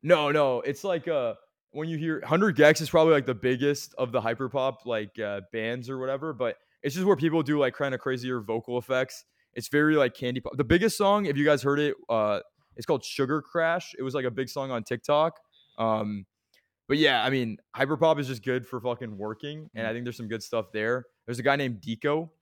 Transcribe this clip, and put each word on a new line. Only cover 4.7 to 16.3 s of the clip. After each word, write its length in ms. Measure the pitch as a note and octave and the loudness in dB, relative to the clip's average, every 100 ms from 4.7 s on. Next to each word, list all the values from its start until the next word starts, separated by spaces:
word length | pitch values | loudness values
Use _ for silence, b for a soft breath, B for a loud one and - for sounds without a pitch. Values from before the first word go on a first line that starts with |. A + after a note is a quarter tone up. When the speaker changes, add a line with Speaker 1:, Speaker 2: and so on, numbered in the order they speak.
| A#2 A#2+ | -4 -6
Speaker 1:
like, 320 | A2+ G#2+ - | -4 -4 -8
uh, 220 | G#2+ G2+ F#2+ | -6 -6 -8
bands 380 | A2+ A2 B2 A#2+ | -6 -4 -6 -8
or 80 | C3 | -8
whatever, 360 | B2+ C3+ D#3+ | -6 -4 -6
but 240 | C3 B2 - _ _ | -4 -4 -4 _ _
it's 120 | C#3+ D3 | -6 0
just 100 | F#3+ | 2
where 80 | F#3 | 4
people 260 | D#3+ D#3+ | 4 2
do, 140 | C#3 D3 | 2 2
like, 180 | C3+ - | 0 0
kinda 200 | C#3 B2+ | -4 -2
crazier 420 | - B2+ B2+ B2 | -4 -4 -4 -6
vocal 360 | G#2+ A2+ A#2 B2 | -4 -6 -2 -6
effects. 480 | B2 C3 C3 - - _ _ | -2 -2 -2 -8 -20 _ _
It's 140 | - - | -12 -2
very, 280 | D3 D3+ D#3 | 2 4 4
like, 180 | B2+ | 2
candy 280 | - B2 B2+ | 0 -6 -6
pop. 140 | - C3 | -8 -4
The 60 | |
biggest 320 | B2+ E3+ A3 - | 2 4 4 2
song, 280 | G3 G#3 G3 | 2 4 2
if 100 | C#3 | 2
you 60 | D3 | 4
guys 180 | C#3+ | 4
heard 160 | C#3 C#3+ | 2 2
it, 160 | D3 - - | 0 -2 0
uh, 340 | A2+ G#2+ G2+ - _ _ - | 2 2 0 -4 _ _ -16
it's 100 | A#2 | -2
called 180 | C#3+ | -2
Sugar 380 | - - C3+ D3+ | -2 -2 0 0
Crash. 540 | C#3+ E3+ E3 E3+ - - | -2 -2 0 0 -4 -8
It 60 | |
was, 100 | C3+ | -4
like, 120 | C#3 B2+ | -2 -2
a 60 | |
big 160 | A#2 C3 | -4 -6
song 220 | - C3+ | -6 -6
on 120 | A#2+ | -6
TikTok. 560 | A2 A#2+ - D3 D#3+ - _ b b - | -4 -8 0 2 2 -2 _ b b -4
Um, 480 | A2+ A2 G#2 G#2 F#2+ | 0 0 -2 -6 -12